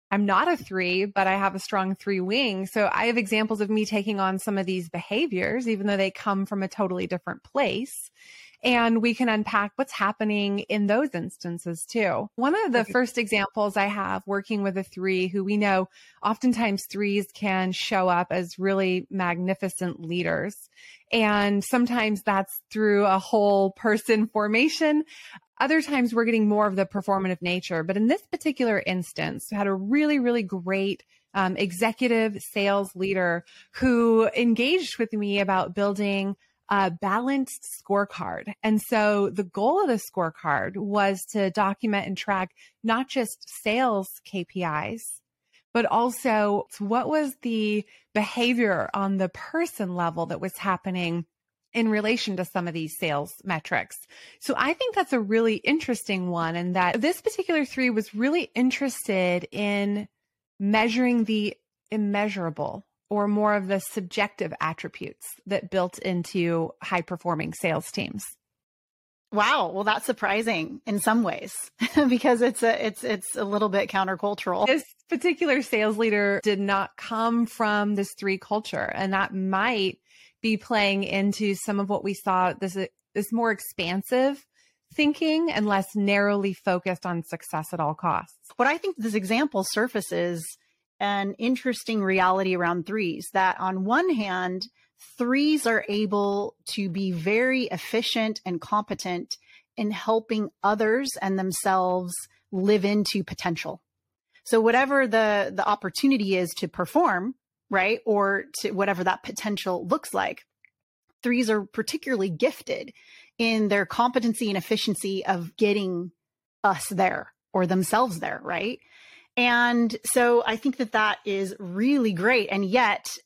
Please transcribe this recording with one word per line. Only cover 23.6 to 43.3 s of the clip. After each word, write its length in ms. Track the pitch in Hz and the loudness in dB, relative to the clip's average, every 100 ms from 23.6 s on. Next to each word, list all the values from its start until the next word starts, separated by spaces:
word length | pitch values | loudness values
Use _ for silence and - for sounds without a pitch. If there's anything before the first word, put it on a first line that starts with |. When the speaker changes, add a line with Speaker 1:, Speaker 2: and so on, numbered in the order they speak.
| 190 | 4
Speaker 1:
person 560 | - 226 208 - 220 214 | 2 0 2 4 2 2
formation. 760 | 214 208 226 311 - 302 302 311 - - - _ - | 0 2 2 2 2 2 2 0 -8 -20 -20 _ -2
Other 220 | 269 320 | 2 2
times 320 | 294 277 240 | 2 2 2
we're 120 | 233 233 | 2 2
getting 240 | 226 208 | 4 4
more 180 | 208 208 | 4 2
of 80 | 190 | 2
the 100 | 190 | -2
performative 560 | 196 202 190 190 180 | -2 0 0 0 -2
nature. 420 | 175 180 - 165 | -2 -2 -2 -4
But 140 | 165 202 | -2 2
in 100 | 226 | 2
this 140 | 359 | 2
particular 580 | - 311 311 269 240 202 - | -2 -4 -2 0 0 0 0
instance, 600 | 185 - - 156 - - | -2 -4 -6 -6 -6 -6
we 60 | 202 | -2
had 100 | 196 | -2
a 60 | |
really, 460 | 190 202 285 302 294 | -2 0 2 4 2
really 240 | 240 240 | 2 0
great, 600 | 185 190 180 196 196 - _ _ _ | -2 -4 -2 -2 -2 -4 _ _ _
um, 220 | 196 185 - | -2 0 0
executive 840 | 196 175 226 - 247 226 220 196 | -2 0 -2 0 2 2 2 -2
sales 540 | - 214 196 202 196 180 | -6 -2 2 2 -2 -4
leader 500 | 190 185 175 170 - - _ - | -2 0 0 -2 -6 -20 _ 0
who 540 | 262 233 233 226 220 - | 2 4 6 6 4 4
engaged 600 | 240 226 262 370 277 - | 2 4 2 2 0 -4
with 160 | 226 | -4
me 260 | 214 202 202 | -2 0 0
about 360 | 196 185 - 202 | 2 0 0 0
building 600 | 202 196 202 196 196 196 _ _ - | 0 0 0 0 -2 -6 _ _ -2
a 220 | 202 190 | 0 0
balanced 720 | 170 196 214 254 277 254 - - - | 0 -2 0 0 0 -2 -8 -14 -12
scorecard. 720 | - 202 196 - 92 85 202 - | -2 0 0 -4 -8 -8 -10 -4
And 200 | 220 214 | 0 0
so 480 | - 220 208 208 202 | 2 2 4 4 0
the 140 | 185 | -2
goal 380 | 185 202 226 370 | -4 0 2 2
of 60 | 339 | 2
the 60 | 220 | 0
scorecard 800 | - 190 165 - 156 143 185 190 | -2 -4 -4 -2 0 0 0 -4
was 480 | 202 208 196 190 - | -2 0 2 0 -4
to 180 | 214 190 | -2 0
document 580 | 214 196 196 220 202 185 | 2 0 0 -2 -2 -2
and 100 | 185 | -6
track 340 | - 190 185 _ - _ | -2 -2 -4 _ -20 _
not 240 | 220 226 262 | -2 0 0
just 380 | 269 220 | -2 -4